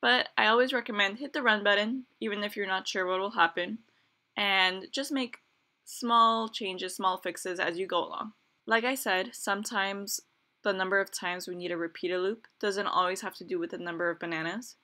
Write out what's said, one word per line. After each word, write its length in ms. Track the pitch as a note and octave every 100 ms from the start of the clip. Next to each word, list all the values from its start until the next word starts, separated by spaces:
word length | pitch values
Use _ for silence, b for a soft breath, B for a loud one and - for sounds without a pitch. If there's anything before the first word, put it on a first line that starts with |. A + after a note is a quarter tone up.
But 280 | A#3+ B3 - -
I 100 | G#3+
always 260 | A3+ B3+
recommend 460 | C4 A#3 G#3 G3 G#3+
hit 140 | C#4
the 100 | D4+
run 220 | B3 G#3+
button, 400 | G3+ G3+ G#3+ C4 B3+ _
even 240 | A3 G#3
if 120 | G#3 G#3
you're 100 | G3
not 200 | F#3+ F#3
sure 200 | G3+ F#3
what 140 | F#3
will 100 | G3
happen, 480 | A3 E3+ F3 F3+ A3 _ _ _ _ _ -
and 500 | G3+ G3 F#3 F#3 F#3+
just 180 | - C#4
make 280 | C#4 B3 - _ _ _ _
small 640 | - - A#3+ A#3 A3+ A3+ A3
changes, 460 | - G3+ F#3 F#3
small 220 | - F#3+ F#3
fixes 420 | F#3 E3+ F#3+ F3+
as 200 | F3 E3+
you 80 | F#3+
go 200 | F3+ -
along. 260 | - A3 - _ _ -
Like 180 | A3+
I 100 | A#3+
said, 360 | C4 - F#3 F#3+
sometimes 880 | - - G3 G#3 A3 G3 G3+ G3 - _ _ _ _
the 100 | G#3
number 280 | F#3+ F#3 G3
of 100 | G3
times 380 | - F#3 F3+ F3+
we 60 |
need 140 | F3+ F3+
to 80 | F3
repeat 360 | E3+ E3 F3+
a 60 | F3+
loop 280 | F#3 A3+ - _
doesn't 260 | G#3 G3 G3
always 360 | - F3+ F#3
have 120 | G#3 -
to 80 |
do 140 | F3 F3+
with 120 | E3+
the 80 | F3+
number 320 | F3 E3+ F3
of 100 | E3
bananas. 560 | E3+ E3 E3 G3 B3+ -